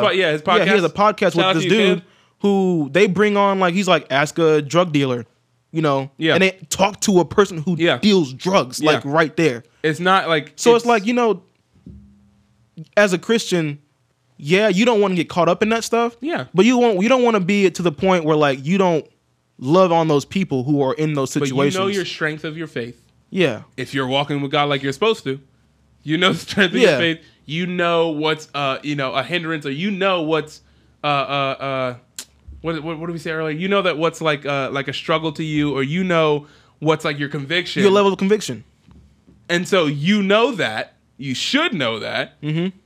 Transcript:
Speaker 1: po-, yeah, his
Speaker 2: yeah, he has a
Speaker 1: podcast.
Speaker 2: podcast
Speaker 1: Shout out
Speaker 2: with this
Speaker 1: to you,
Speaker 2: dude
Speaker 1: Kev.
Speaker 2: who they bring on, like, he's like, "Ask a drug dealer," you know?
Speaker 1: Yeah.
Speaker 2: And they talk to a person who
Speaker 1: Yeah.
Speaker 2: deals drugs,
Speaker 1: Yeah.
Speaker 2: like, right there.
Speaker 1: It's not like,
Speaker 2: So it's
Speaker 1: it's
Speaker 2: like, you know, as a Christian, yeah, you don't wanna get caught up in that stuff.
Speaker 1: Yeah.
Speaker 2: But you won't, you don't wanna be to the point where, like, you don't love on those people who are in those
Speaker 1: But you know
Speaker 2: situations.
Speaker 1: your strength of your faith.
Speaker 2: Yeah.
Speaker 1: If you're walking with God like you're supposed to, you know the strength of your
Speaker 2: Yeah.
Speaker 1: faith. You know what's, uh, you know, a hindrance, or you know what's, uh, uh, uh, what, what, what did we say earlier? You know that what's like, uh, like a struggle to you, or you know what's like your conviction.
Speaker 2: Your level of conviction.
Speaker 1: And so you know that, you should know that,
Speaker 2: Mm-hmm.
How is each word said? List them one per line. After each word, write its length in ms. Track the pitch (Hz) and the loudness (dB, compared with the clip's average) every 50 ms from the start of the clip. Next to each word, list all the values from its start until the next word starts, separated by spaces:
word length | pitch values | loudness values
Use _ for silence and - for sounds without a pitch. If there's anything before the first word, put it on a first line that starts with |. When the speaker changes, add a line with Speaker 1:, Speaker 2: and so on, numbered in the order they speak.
| 202 202 | 2 2
Speaker 1:
po-, 40 | |
yeah, 200 | 175 190 185 160 151 | 2 2 0 0 -2
his 100 | 156 - | -2 0
Speaker 2:
yeah, 180 | 196 180 208 180 | 2 2 2 4
he 40 | 190 | 4
has 140 | 196 208 175 | 4 2 2
a 60 | 160 | 0
Speaker 1:
podcast. 260 | - - 208 214 202 - 214 180 | 0 2 2 2 2 2 0 0
Speaker 2:
podcast 20 | 170 | 2
Speaker 1:
Shout 100 | 170 190 | 2 2
out 100 | 190 175 | 2 2
Speaker 2:
with 80 | 165 185 | 0 2
this 80 | 175 | 2
Speaker 1:
to 60 | 185 226 | 2 4
you, 60 | 208 190 180 | 4 2 2
Speaker 2:
dude 40 | 170 | 0
Speaker 1:
Kev. 40 | - _ _ _ _ _ _ _ | -4 _ _ _ _ _ _ _
Speaker 2:
who 480 | - 202 196 196 190 185 180 165 147 135 | -2 0 2 2 2 2 0 0 -2 0
they 160 | 139 175 208 185 | 2 4 4 4
bring 300 | 175 180 214 208 202 202 | 4 2 2 2 2 2
on, 220 | 202 196 196 190 | 2 2 2 2
like, 140 | 190 175 170 | 0 0 0
he's 140 | 196 202 190 | 0 2 2
like, 180 | 175 156 - - | 2 2 2 0
"Ask 260 | 127 135 151 147 - 165 | 0 0 0 0 0 2
a 220 | 165 160 156 151 | 2 4 4 2
drug 300 | 147 135 135 170 185 180 | 0 0 2 2 2 2
dealer," 340 | 147 143 139 131 123 117 113 - _ _ _ _ _ _ _ _ | 2 0 0 0 -2 -6 -8 -12 _ _ _ _ _ _ _ _
you 100 | - 160 | -4 -2
know? 300 | 156 147 139 135 135 135 - - | 0 0 0 0 -2 -6 -8 -4
Speaker 1:
Yeah. 160 | 156 160 143 | 0 2 2
Speaker 2:
And 100 | 175 190 | 4 2
they 80 | 190 185 - - - | 2 0 -4 -10 -10
talk 300 | - - 185 202 202 - | -2 0 0 0 0 -2
to 200 | - - 196 175 | 0 2 4 4
a 40 | 165 | 2
person 340 | - - - 202 190 190 160 | 2 2 2 0 2 0 -6
who 180 | 143 190 175 151 | -4 -4 -2 0
Speaker 1:
Yeah. 220 | 165 170 139 120 | 2 0 0 2
Speaker 2:
deals 340 | - 214 202 190 160 127 131 | 2 4 4 4 2 0 -4
drugs, 480 | 113 - 180 190 190 135 127 127 - | -6 -4 0 0 0 0 0 -4 -2
Speaker 1:
Yeah. 100 | 147 151 | 2 2
Speaker 2:
like, 140 | 151 - - | 2 2 0
right 300 | 139 143 160 165 147 151 - | 0 0 2 0 2 0 0
there. 260 | 165 147 123 117 - _ _ _ | 0 0 0 -2 -10 _ _ _
Speaker 1:
It's 200 | - 156 151 147 | -4 -4 -4 0
not 260 | 175 185 190 190 165 156 | 2 2 2 2 2 0
like, 240 | 165 156 143 - - - | 0 -2 -2 -6 -12 -2
Speaker 2:
So 180 | - 240 233 | 2 4 4
it's 80 | 233 233 | 4 4
Speaker 1:
it's 60 | 240 | 2
Speaker 2:
like, 160 | 240 220 185 | 2 2 2
you 80 | 220 247 | 0 0
know, 280 | 240 240 226 196 175 - _ _ _ _ _ _ _ _ - - - - - _ _ _ _ _ _ _ _ _ _ _ _ _ - 156 - _ 208 | 0 0 0 0 -2 -6 _ _ _ _ _ _ _ _ -20 -20 -20 -20 -20 _ _ _ _ _ _ _ _ _ _ _ _ _ -20 -20 -4 _ 2
as 160 | 208 202 180 | 2 2 2
a 40 | 170 | -2
Christian, 640 | - - 226 226 - - 185 175 160 151 143 147 _ _ _ _ _ _ _ _ _ _ _ - | 0 0 0 0 0 0 -2 -2 -2 -2 -6 -8 _ _ _ _ _ _ _ _ _ _ _ -16
yeah, 300 | 143 143 175 190 214 214 | -4 0 2 2 4 2
you 180 | 185 180 233 | 2 4 4
don't 140 | 247 240 208 | 4 4 4
wanna 160 | 202 196 185 | 2 2 0
get 140 | 175 151 - | -2 -4 -2
caught 180 | - 180 165 165 | 0 2 2 2
up 120 | 180 180 220 | 2 2 0
in 60 | 214 | 0
that 140 | 226 226 214 | 0 -2 -2
stuff. 340 | - - 233 233 233 233 _ | -2 -2 0 0 -2 -4 _
Speaker 1:
Yeah. 240 | - 311 349 254 127 - - | -8 -6 -6 -6 -6 -2 2
Speaker 2:
But 120 | 180 190 | 4 4
you 120 | 233 254 240 | 4 4 4
won't, 240 | 240 233 214 180 | 4 2 2 2
you 80 | 196 240 | 2 2
don't 140 | 262 254 240 | 2 4 4
wanna 160 | 233 226 208 | 2 2 2
be 300 | 180 165 208 202 196 180 | 0 2 2 2 2 2
to 120 | - - | 0 0
the 100 | 175 170 | -2 -2
point 340 | 151 - - 190 185 175 156 | -2 0 0 2 2 2 2
where, 100 | 151 160 | 2 2
like, 300 | 151 151 143 135 139 131 | 4 4 2 2 -2 -2
you 120 | 147 185 196 | -2 0 2
don't 280 | 190 180 165 151 - - _ _ _ _ _ _ _ _ _ - | 2 2 2 0 -2 -6 _ _ _ _ _ _ _ _ _ -10
love 320 | 123 131 160 185 190 180 | -2 2 4 4 4 4
on 160 | 170 165 165 160 | 4 2 2 2
those 180 | 147 143 - | 2 0 0
people 380 | - - 190 190 - 143 131 120 | 0 -4 -4 -2 -2 -2 -4 0
who 180 | 143 147 143 | 0 0 0
are 120 | 135 131 127 | 2 0 0
in 180 | - 156 156 151 | -2 -2 -2 -2
those 200 | 143 135 131 - | -2 -4 -2 -2
Speaker 1:
But 140 | 151 147 139 | -2 -2 -2
you 80 | 131 | 0
know 80 | 131 139 143 | 0 0 2
Speaker 2:
situations. 260 | - 185 190 196 202 | 0 0 -2 -2 -2
Speaker 1:
your 100 | 196 170 | -4 -4
strength 380 | - - - 170 151 156 151 - | -6 -6 -6 -6 -6 -6 -6 -10
of 140 | 160 151 165 | -12 -10 -10
your 100 | 165 147 | -12 -10
faith. 320 | - 135 117 120 123 - _ _ _ _ _ _ | -8 -8 -8 -8 -12 -18 _ _ _ _ _ _
Speaker 2:
Yeah. 320 | - 190 175 143 110 107 - - _ - | -2 0 0 0 0 -4 -10 -16 _ -12
Speaker 1:
If 160 | 131 - - | -10 -6 -4
you're 140 | 139 135 127 | -4 -2 0
walking 340 | 135 139 135 135 147 143 | 0 -2 0 -2 -4 -4
with 100 | 139 139 | -4 -2
God 140 | 147 147 143 143 | 0 0 0 0
like 140 | 143 139 135 | -2 -2 -2
you're 100 | 139 135 | -6 -4
supposed 300 | - 208 220 226 - - | -2 0 0 0 -2 -4
to, 160 | 135 135 139 - _ _ _ _ _ _ _ _ _ _ _ _ | -8 -8 -8 -12 _ _ _ _ _ _ _ _ _ _ _ _
you 140 | 143 156 170 | -4 -2 0
know 160 | 180 190 175 | 2 0 0
the 60 | 165 | -2
strength 340 | - - - 208 202 175 185 | -6 -6 0 0 0 0 2
of 60 | 240 | 2
your 100 | 240 185 | 4 4
Speaker 2:
Yeah. 60 | 151 127 | 4 2
Speaker 1:
faith. 220 | 170 165 160 160 - - _ _ _ | 0 0 -2 -4 -10 -20 _ _ _
You 220 | - 147 165 180 175 | -10 -6 -6 -6 -4
know 420 | 180 180 175 170 170 165 165 165 | -2 -2 0 0 2 2 0 0
what's, 380 | 156 147 156 156 156 156 - - - | -2 -2 -2 -2 -2 -2 -6 -10 -8
uh, 240 | 143 143 135 135 - - | -4 -4 -4 -4 -4 -6
you 120 | 147 147 | -6 -6
know, 180 | 143 135 131 - | -4 -4 -2 -2
a 100 | 135 127 | -4 -4
hindrance, 420 | 120 170 180 165 160 165 156 147 | -2 -4 -4 -4 -4 -6 -6 -6
or 60 | 165 | -8
you 200 | 135 143 180 208 | -6 -4 -4 -4
know 300 | 208 175 190 196 185 180 | -4 -2 0 0 0 0
what's, 400 | 160 151 160 156 147 151 - - _ _ _ _ _ _ _ _ - | 0 0 -2 -2 -2 -6 -14 -20 _ _ _ _ _ _ _ _ -4
uh, 40 | 147 | -2
uh, 480 | 143 139 135 - 139 143 139 135 135 - | -2 -2 -2 -2 -2 -2 -2 -4 -4 -6
uh, 360 | 135 135 135 131 127 127 123 120 _ _ _ - - - _ _ _ - - - | -6 -6 -4 -4 -4 -4 -6 -10 _ _ _ -20 -20 -20 _ _ _ -20 -20 -10
what, 200 | - 160 165 156 143 | -8 -6 -6 -6 -6
what, 140 | 165 165 151 | -8 -10 -8
what 80 | 160 170 | -8 -8
did 60 | 170 | -10
we 60 | 165 | -8
say 120 | 143 175 | -8 -8
earlier? 240 | 160 160 160 156 151 156 | -6 -4 -4 -4 -4 -4
You 100 | 175 190 | -2 0
know 140 | 202 202 | 0 0
that 160 | 185 180 156 147 | 0 0 -2 0
what's 240 | 160 165 165 - | -2 -2 -2 0
like, 240 | 165 160 151 143 147 | -2 -2 -2 -2 -2
uh, 240 | 135 143 139 135 117 | -4 -4 -4 -4 -4
like 160 | 113 139 135 139 | -4 -6 -6 -6
a 60 | 127 | -8
struggle 380 | - - - 160 156 160 160 147 | -8 -4 -2 -2 -2 -2 -4 -6
to 100 | - 165 | -6 -6
you, 320 | 156 151 147 147 147 135 | -4 -2 -2 0 0 -2
or 80 | 135 135 | -2 -4
you 200 | 131 156 185 190 | -4 -2 -4 -2
know 440 | 185 175 165 160 151 147 147 143 - - _ _ _ _ _ | 0 0 2 2 2 0 -2 -4 -10 -20 _ _ _ _ _
what's 240 | 147 151 156 151 - | -2 0 0 0 -2
like 160 | 160 147 143 | -6 -4 -4
your 80 | 143 143 | -6 -6
conviction. 520 | - 151 139 131 165 180 175 - - - 196 | -6 -8 -6 -4 -4 -4 -4 -4 -2 2 4
Speaker 2:
Your 80 | 196 | 4
level 220 | 190 208 202 196 190 | 4 4 4 2 2
of 40 | 185 | 0
conviction. 440 | 190 190 214 208 - - 123 104 - _ _ _ _ _ - - - _ _ _ _ _ - _ _ - | 0 0 0 0 -2 -6 -10 -12 -14 _ _ _ _ _ -20 -20 -20 _ _ _ _ _ -20 _ _ -4
Speaker 1:
And 180 | 170 175 180 - | -4 -2 -2 0
so 180 | 196 185 165 147 | 0 2 2 0
you 360 | 147 143 143 180 208 214 196 | -2 -2 0 0 0 2 2
know 280 | 190 202 220 233 277 247 | 2 2 2 2 0 0
that, 400 | 175 135 113 107 113 - - _ _ _ _ _ - | -2 -4 -4 -4 -6 -8 -10 _ _ _ _ _ -14
you 160 | 139 139 127 | -8 -8 -6
should 380 | - - - - 277 330 359 269 | -6 -6 -2 0 0 0 0 -2
know 260 | 165 131 113 113 107 | -2 -2 -4 -4 -4
that, 420 | 110 113 107 117 139 - _ _ | -8 -6 -6 -6 -6 -6 _ _
Speaker 2:
Mm-hmm. 360 | - 147 156 165 175 190 185 - _ | -8 -6 -4 -4 -4 -4 -6 -10 _